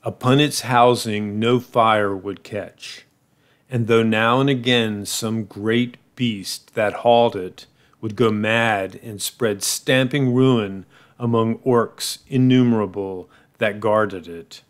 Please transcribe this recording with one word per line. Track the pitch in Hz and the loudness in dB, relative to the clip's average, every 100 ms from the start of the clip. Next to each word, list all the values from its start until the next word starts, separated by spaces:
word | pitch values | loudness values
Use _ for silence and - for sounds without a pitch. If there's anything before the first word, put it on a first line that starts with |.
Upon | - 90 123 139 | -10 -4 2 2
its | 147 - | 2 -2
housing | 117 123 123 120 113 104 104 104 | 0 4 4 4 -2 -4 -4 -2
no | 113 123 | 0 0
fire | 120 123 113 110 101 98 | 0 0 2 2 0 -4
would | 98 98 | -10 -12
catch, | - 104 87 - - - _ _ _ _ _ _ _ | -10 -12 -12 -16 -20 -20 _ _ _ _ _ _ _
and | 123 110 | -4 2
though | 113 | 2
now | 113 110 113 127 | 4 2 2 2
and | 135 | 2
again | 135 120 123 113 104 | 0 2 2 0 -4
some | 98 - 110 113 | -6 -6 -4 -6
great | 104 - 104 117 120 - _ | -8 -8 -2 0 -2 -6 _
beast | - 123 104 92 - _ | -4 -4 -4 -8 -12 _
that | - 104 | -2 -2
hauled | 101 120 120 117 104 | 0 2 4 4 0
it | 92 - - _ _ _ | -10 -14 -20 _ _ _
would | 113 104 | -10 0
go | 117 | 0
mad | 107 107 113 117 104 95 - | 2 0 0 2 0 -4 -10
and | 117 101 | -14 -10
spread | - - 117 101 | -10 -4 -2 -2
stamping | - - - 131 127 147 135 | -4 -6 0 0 2 0 0
ruin | 123 131 123 104 98 92 _ _ _ | 4 4 2 0 -8 -16 _ _ _
among | 120 117 113 113 | -2 0 0 -2
orcs | - 120 113 - - - _ | 0 0 0 -6 -10 -10 _
innumerable | 135 127 127 123 113 104 95 98 92 87 _ _ _ | 2 4 6 4 2 0 -4 -8 -8 -14 _ _ _
that | 110 104 | -4 -2
guarded | 110 107 104 95 82 | 0 2 2 -2 -12
it | 85 82 - _ | -16 -16 -20 _